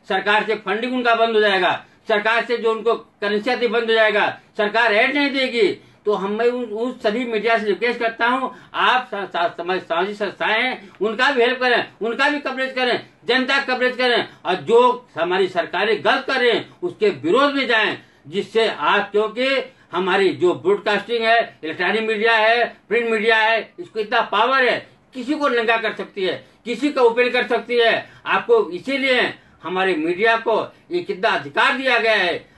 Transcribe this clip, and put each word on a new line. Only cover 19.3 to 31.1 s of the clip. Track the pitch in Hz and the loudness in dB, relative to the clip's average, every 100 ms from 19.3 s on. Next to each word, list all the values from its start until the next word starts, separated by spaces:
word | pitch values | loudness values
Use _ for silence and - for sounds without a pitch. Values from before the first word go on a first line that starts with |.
| 226 269 262 - _ - | -2 -2 -2 -4 _ -10
हमारी | 175 190 196 190 | -4 -2 2 2
जो | 139 175 | 2 0
broadcasting | 139 165 196 214 202 202 233 | 0 0 0 0 -2 -2 -2
है, | 226 233 - - | 2 2 0 -6
electronic | 156 156 180 214 | -10 -4 -2 0
media | 220 214 226 226 | -2 0 2 4
है, | 220 240 220 - - | 4 2 0 -4 -4
print | 220 233 | -2 0
media | 220 220 220 | 0 2 2
है, | 220 226 - - | 2 0 -4 -14
इसको | 180 220 | -12 -8
इतना | 208 240 | -2 -2
power | 214 208 240 269 | 0 2 2 2
है, | 247 165 - _ _ | 2 0 -6 _ _
किसी | 262 233 | -10 -4
को | 294 285 | -2 0
नंगा | 240 226 226 | 0 2 0
कर | 214 | 0
सकती | - 185 208 | -6 -10 -4
है, | 185 143 - _ | -4 -4 -10 _
किसी | - 226 294 | -8 -2 -2
को | 269 | 4
ओपन | 240 233 247 | 4 4 2
कर | 233 - | 0 0
सकती | 233 220 240 | -2 0 2
है। | 226 180 - - - | 2 2 -4 -12 -4
आपको | 185 - 233 160 | -2 4 2 2
इसीलिए | 175 - 269 269 247 165 - _ _ | -4 -4 -2 0 2 0 -4 _ _
हमारे | 160 185 190 | -6 -2 0
मीडिया | 170 160 180 226 226 | 0 -2 0 2 2
को | 233 208 131 - - | 0 -2 -2 -12 -6
ये | 175 | -6
कितना | - | -4